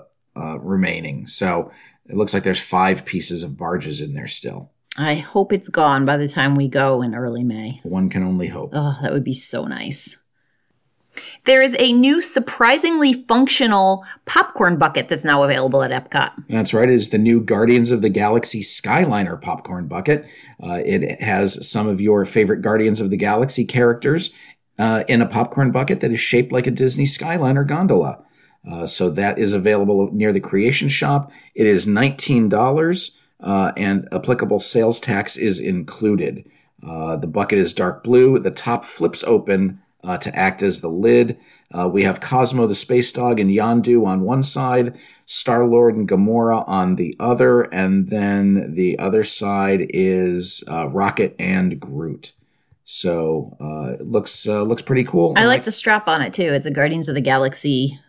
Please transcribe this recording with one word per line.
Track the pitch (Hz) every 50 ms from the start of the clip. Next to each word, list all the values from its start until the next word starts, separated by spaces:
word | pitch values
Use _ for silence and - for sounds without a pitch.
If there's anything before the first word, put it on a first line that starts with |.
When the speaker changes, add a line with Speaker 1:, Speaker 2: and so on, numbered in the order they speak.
| - _ _ _ _ _ _
Speaker 1:
uh, | - 80 80 78 73
remaining. | - 87 98 95 92 82 85 82 80 76 71 62 52 -
So | - - 101 95 87 85 82 - - - - - _ _ _ _
it | -
looks | 98 107 98 -
like | 98 92
there's | 95 92 -
five | - - - 92 92 92 95 73 -
pieces | - - 90 80 - 87 82 82
of | 80 69 -
barges | 87 82 90 90 71 76 76 73
in | 76 73 71
there | 71 65 -
still. | - - - - 50 50 50 _ _ _ _ _ - -
Speaker 2:
I | 147 156 151
hope | 160 147 - - 202 196 196 208
it's | 190 - -
gone | - - 151 147 139 135 139
by | 135 147 147
the | 147 143
time | 143 - 135 139 139
we | 139 139 135
go | 123 139 135 135 135 123 123
in | 120 110
early | 117 127 120 117 120 123
May. | 123 110 110 110 110 139 - _
Speaker 1:
One | 82 90 95 95 90
can | - 98 92
only | 92 92 90 90 82
hope. | 80 85 78 - -
Speaker 2:
Oh, | 147 147 147 139 -
that | 139 -
would | - 143 127
be | - 131
so | - - - - - -
nice. | - - - - - 143 - - - - - _ _ _ _ _ _ _ _ _ _ _ _ _ _ _ _ _ _ _ - - - - _ _
There | - 262 262
is | 262 269 240 -
a | 247 254 240
new | 240 247 269 294 339
surprisingly | 339 - - 269 233 - - - 240 233 262 330 - 330 330 320 294 277 247 254 - -
functional | 226 240 269 254 - - 262 226 208 196 190 190 196 190 190 - - _ _
popcorn | - - 330 370 - - - 214 175 175 147
bucket | 160 151 147 139 123 -
that's | 170 151 -
now | 160 147 143 139
available | 139 139 131 131 131 127 135 135
at | 127
Epcot. | 127 127 131 - - 147 135 - - - - _
Speaker 1:
That's | 110 113 107 98 -
right. | 110 117 127
It | 127
is | 117 101 -
the | - 107
new | 107 117 117 117
Guardians | 110 - 113 101 113 117 120 123 117 120
of | 123 110
the | 101 110
Galaxy | 95 113 104 104 110 120 117 - - 110
Skyliner | 98 - - - - 120 123 160 185 156 117 104 98 87 85 -
popcorn | - 85 82 82 - - 92 90 87 76
bucket. | 85 87 90 - 147 147 151 - - - - - - _
Uh, | - 87 87 87 -
it | - 95 95 - - - -
has | - 110 98 92 98 95 - - - -
some | - 110 107 107
of | 101 92
your | 101 107 107 104 98
favorite | 98 - 117 107 95 107 -
Guardians | 95 110 107 110 110 110 101 110
of | 113 98
the | 98 90
Galaxy | 101 104 104 110 127 139 - - 117
characters, | - - 123 120 117 117 117 - 143 147 170 185 - - - - - - _ _ _ _ -
uh, | 107 113 110 110 - -
in | 131 117
a | 117
popcorn | 98 - 110 120 - - - 139 127
bucket | 120 127 131 - - -
that | - 123
is | 117 113
shaped | - - - 120 131 143 -
like | 127 123 -
a |
Disney | 120 98 127 131 127 143 143
Skyliner | 139 - - - 160 165 175 143 127 139 139 143 143
gondola. | 143 160 190 185 120 90 76 - - - - _ _ _ _ _ _ _ _ -
Uh, | 85 82 85
so | 80 - - 92 90
that | 78 85 101 101 - -
is | 113 101 104
available | 98 92 107 107 101 101 101 104 98 98 101 -
near | 104 107 107 101
the | 98
Creation | 95 - - 98 104 123 147 - 151 139
Shop. | 143 - 147 147 143 143 139 - - - _ _ _
It | - 113
is | 107 101 92 85 104
nineteen | 101 104 127 139 139 - - - 139 120 113 104
dollars, | 98 104 113 160 180 165 160 165 180 190 - - - _ _ _ _ _
uh, | - - 98 98 95 85 - -
and | 101 98 98 98 - - -
applicable | 90 - - 127 - - 98 101 101
sales | - - - 120 113 110 113 -
tax | - - 101 98 104 - - -
is | - 110 95 92
included. | - - 95 90 82 - - - 110 107 104 95 78 - - - - _ _ _ _ _ _ _ -
Uh, | - 82 78 82 82 80 76
the | 71 82
bucket | 78 101 - - - 101
is | 92 82 -
dark | - 95 90 90 - _
blue. | 117 123 123 127 135 131 113
The | 98 95
top | - - - 120 117 117 -
flips | - - - 165 - - - -
open, | - 117 104 - - 98 95 95 95 92 - _ _ _ _ -
uh, | 90 90 87
to | - - -
act | - 92 95 92 -
as | 95 98 85 -
the | - 82
lid. | 82 90 104 117 131 131 120 113 123 - _ _ _ _ _ _ -
Uh, | 87 90 90
we | 87 101 98
have | 98 92 -
Cosmo | - - 135 127 131 120 127 127 117 110
the | 101
Space | - - - 123 123 123 - -
Dog | 127 123 123 120 110
and | 104 95
Yondu | 98 107 107 113 117 120 107 120 120 120 107
on | 98 92 95
one | 95 104 127 135 135
side, | 135 - 139 135 127 127 131 123 120 123 - - - - _ _
Star-Lord | - - - - - 120 117 120 120 117 120 120 117 110
and | 110 104 95
Gamora | 98 92 98 107 113 117 117 113 - 110 - -
on | 95 95 92 92 92
the | - 90 80 - -
other, | 92 104 123 107 127 127 123 120 120 - -
and | 92 95 92 95 98 95 95
then | 104 107 101 101 101 101 98 98 98 98 76 58 78
the | 87 92 90 - -
other | - 95 95 110 104
side | - - - 107 101 101 98 98 95 98 95 85 -
is, | - 92 95 95 95 92 92 90 87 90 87 - - - - -
uh, | 78 82 80 69
Rocket | 69 95 95 98 - - 104 - - -
and | - 92 95 92 92 90 - -
Groot. | - - 69 73 82 80 69 - - - _ _ _ _ _ _ _ _ _ _ _
So, | - - - - 92 85 82 80 80 80 78 71 - - _
uh, | 73 76 76 78 76 64 62 -
it | 76 -
looks, | - 110 104 - - - - 107
uh, | 104 104 104
looks | 110 117 113
pretty | - - 135 131 120
cool. | 123 - 90 85 82 78
Speaker 2:
I | 202
Speaker 1:
And | 226 240
Speaker 2:
like | 254 262
Speaker 1:
like | -
Speaker 2:
the | 220
strap | 214 - - 226 214 214 - -
on | - - 277
it, | 107 -
too. | - 185 160 143
It's | 139 143
a | 156
Guardians | 143 151 139 151 160 165 156 143
of | 139
the | 143
Galaxy, | 127 131 135 131 135 135 135 - - 147 139 127 131 139 131 - _